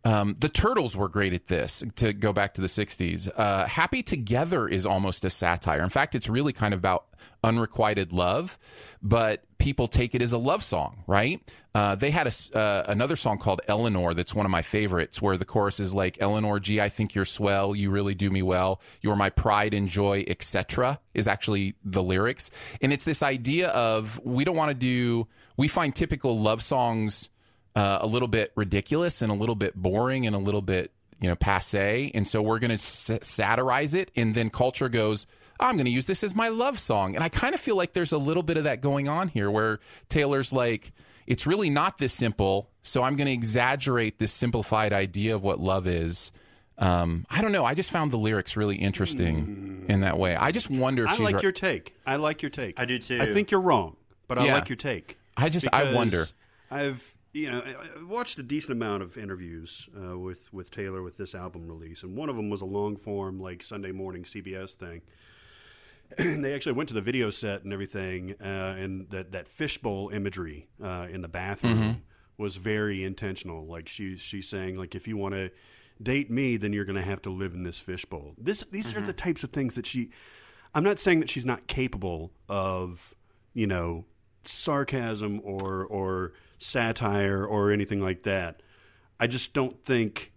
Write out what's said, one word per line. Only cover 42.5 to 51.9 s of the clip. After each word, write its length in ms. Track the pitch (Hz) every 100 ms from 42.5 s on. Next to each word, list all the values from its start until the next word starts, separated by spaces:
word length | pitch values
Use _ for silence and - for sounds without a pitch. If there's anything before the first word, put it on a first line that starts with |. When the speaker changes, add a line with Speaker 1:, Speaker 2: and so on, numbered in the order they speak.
| 98 - _
Speaker 1:
so 200 | - -
I'm 120 | 127
gonna 140 | 143 143
exaggerate 840 | 123 113 117 123 135 135 123 110 -
this 140 | 110
simplified 600 | - 120 117 101 110 107
idea 400 | 101 98 92 107
of 80 | 107
what 180 | 98 -
love 260 | 92 95 90
is." 460 | 87 82 85 - - - - _ -
Um, 480 | 95 87 85 85 -
I 140 | 160
don't 100 | 220
know. 140 | 196 123
I 80 |
just 160 | 151 185
found 200 | 175 151
the 60 | 120
lyrics 380 | 107 107 - -
really 200 | 107 98
interesting 1080 | 98 92 92 - 87 80 73 98 98 95 92
Speaker 2:
Mm. 40 |
Speaker 1:
in 100 | 101
that 180 | 98 82
way. 160 | 92
I 160 | 85 139
just 200 | 190 -
wonder 340 | 131 127 131
if 60 | 117
Speaker 2:
I 20 | 208
Speaker 1:
she's 40 |
Speaker 2:
like 100 | 214 196
Speaker 1:
ri- 60 |
Speaker 2:
your 100 | 190
take. 420 | 185 190 156 -